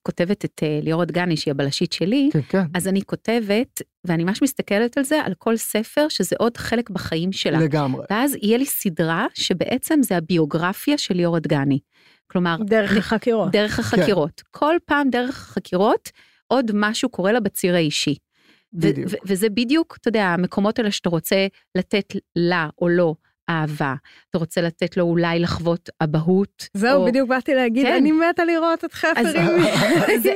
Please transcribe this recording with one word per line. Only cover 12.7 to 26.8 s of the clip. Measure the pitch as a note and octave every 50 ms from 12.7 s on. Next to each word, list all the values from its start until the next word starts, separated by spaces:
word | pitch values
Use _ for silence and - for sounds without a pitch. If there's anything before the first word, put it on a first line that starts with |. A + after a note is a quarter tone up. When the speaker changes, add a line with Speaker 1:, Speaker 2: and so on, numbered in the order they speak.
| A3 A3 G#3 G3 G3+
Speaker 1:
נ-, | G3+
Speaker 3:
החקירות. | F#3 - A3+ G#3 - B3+ A3+ A3 F#3+ F#3+ F3+
Speaker 1:
דרך | G#3 G#3 G#3+ -
Speaker 2:
כן. | - A3+
Speaker 1:
החקירות. | - - G#3 F3 - G3+ F3 D3 D3+ - - - _
כל | - - D4+ D4 E4+ F4 -
פעם | - D4+ C#4+ D4 C4+
דרך | A#3+ A#3+ B3 B3+ C4+ - - -
החקירות, | - G3+ - - - F3+ G3 A3+ D#4+ A#4 - - - _ _ _ _ _ _
עוד | - A3+ C4 C4+ A3 G#3
משהו | G#3 G#3 G#3 A3 - - E3+
קורה | - - F3+ F#3+ G#3+
לה | B3
בציר | G#3 G3 - - - F#3 F3+
האישי. | F3 E3 D3 D3 - - D3+ C#3+ - _ _ _ _ _ _ _ _ _ _ -
ו-, | E3+
Speaker 2:
בדיוק. | D#3+ D#3+ - C#3 C#3 - G#3
Speaker 1:
ו-, | G#3 -
וזה | F#3+ G3 F3+ G3+ A3+
בדיוק, | G3+ A3+ B3 A#3 C#4+ E4 E4 - - -
אתה | - A#3+
יודע, | G#3+ A3+ G3+
המקומות | F#3 E3+ E3+ F3 F3+ - - G3 G#3 A3 -
האלה | A#3 G#3
שאתה | G3+ - - F3+
רוצה | E3+ D#3+ - - G#3 G3 F#3+ G3 - _ _ _ -
לתת | F#3 F3+ - - G3+ G3 - - G3 - _ -
לה | E3+ E3+ E3+ F3+ F3 D#3+ D3+ - -
או | F3+ F3
לא | E3+ F3 F3+ E3 D#3 - _ _ _ _ _ -
אהבה. | E3+ D#3+ D#3 D3+ D3+ D3 D#3 C#3 C3 C#3 _ - - - _ _
אתה | - F3+
רוצה | E3 - - F#3
לתת | E3+ E3+ D#3+ - F#3 E3+ -
לו | F#3 F3
אולי | E3+ E3+ E3+ E3+ E3+ E3+ E3+
לחוות | E3+ E3+ - - E3 E3+ E3+ E3+ - - - -
אבהות, | D#3+ D#3 D3 D#3+ D#3 E3+ F#3 F#3+ G3+ - _ - - - -
Speaker 3:
זהו, | G3+